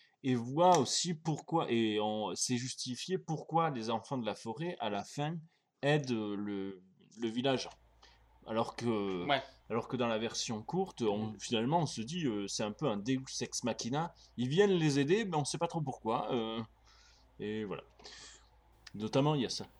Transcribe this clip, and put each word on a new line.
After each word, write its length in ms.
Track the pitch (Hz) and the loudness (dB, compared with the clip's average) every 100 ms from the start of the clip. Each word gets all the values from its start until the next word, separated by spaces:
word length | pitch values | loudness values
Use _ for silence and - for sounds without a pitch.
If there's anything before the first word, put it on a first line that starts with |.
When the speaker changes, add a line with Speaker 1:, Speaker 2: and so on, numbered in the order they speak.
| _ _ | _ _
Speaker 1:
et 120 | 135 123 | -2 0
voient 420 | 117 143 180 170 | 0 6 8 8
aussi 360 | 117 - 175 | 6 0 0
pourquoi, 560 | 160 - 151 - 165 - | -2 0 -2 0 0 2
et 300 | 117 110 104 | 4 4 2
on, 340 | 107 107 101 85 | 2 0 -2 -2
c'est 200 | - 123 | -2 -2
justifié 640 | 127 - 131 120 - 185 | -2 -6 -6 -6 -4 -4
pourquoi 520 | 165 151 - 160 165 | -2 -6 -2 0 0
les 200 | 131 110 | 0 -2
enfants 280 | 113 - 135 | -2 -2 -4
de 80 | 110 | -2
la 100 | 98 | -4
forêt, 420 | 113 110 170 175 | -6 -6 -6 -4
à 100 | 110 | -4
la 140 | 101 | -4
fin, 320 | 101 - 147 170 156 _ _ _ | -4 -4 -4 -4 -10 _ _ _
aident 300 | 139 151 131 | 2 2 2
le, 680 | 113 104 101 104 101 98 92 92 _ - 113 | -2 -2 -2 -2 -4 -6 -8 -16 _ -20 -4
le 80 | 117 | -2
village. 400 | 117 135 127 - - _ _ - - _ _ - | 0 2 0 -2 -12 _ _ -20 -20 _ _ -4
Alors 300 | 113 113 - | -2 -2 -2
que, 480 | 120 107 98 92 87 | 0 2 0 0 2
Speaker 2:
Ouais. 180 | 139 - - - | 0 0 -14 -4
Speaker 1:
alors 200 | 113 - | -4 -2
que 80 | 123 | 0
dans 100 | 120 | 0
la 100 | 110 | 0
version 440 | 113 - - 110 | -2 -4 -4 -6
courte, 400 | 110 175 185 - | -4 -2 -2 0
on, 260 | 113 104 110 | 0 2 -2
Speaker 2:
Mm. 120 | 104 | -6
Speaker 1:
finalement, 420 | - 113 120 175 | -2 0 2 2
on 40 | 151 | 0
se 160 | - | -2
dit, 240 | 113 180 143 | -6 -2 0
euh, 220 | 104 98 | 0 -2
c'est 160 | - | -2
un 80 | 110 | -4
peu 160 | 107 147 | -2 0
un 100 | 104 | 0
Deus 220 | 107 131 131 - | 0 -2 -2 -6
Ex 220 | 117 - | -6 -4
Machina. 500 | 120 110 117 143 170 - - - | -4 -4 -2 -2 -4 -8 -14 -6
Ils 100 | 123 | 0
viennent 240 | 156 202 | 6 6
les 280 | 185 156 139 | 6 4 4
aider, 260 | 143 208 208 | 4 4 2
mais 100 | 156 | 0
on 100 | 139 | -2
sait 120 | 151 | -2
pas 100 | 170 | -2
trop 140 | 170 | -2
pourquoi. 500 | 135 - 110 120 - | -4 -4 -2 0 0
Euh, 280 | 123 113 113 113 _ - - - - _ - | 0 0 -2 -6 _ -20 -20 -20 -20 _ -10
et 260 | 104 110 104 | -6 -4 -4
voilà. 180 | 80 - - - - - - - _ _ _ - 101 | -6 -10 -18 -20 -18 -20 -20 -20 _ _ _ -14 -6
Notamment, 400 | 107 135 147 151 | 0 4 4 4
il 60 | |
y 40 | 98 | 0
a 40 | |
ça. 160 | - - - | -4 -10 -16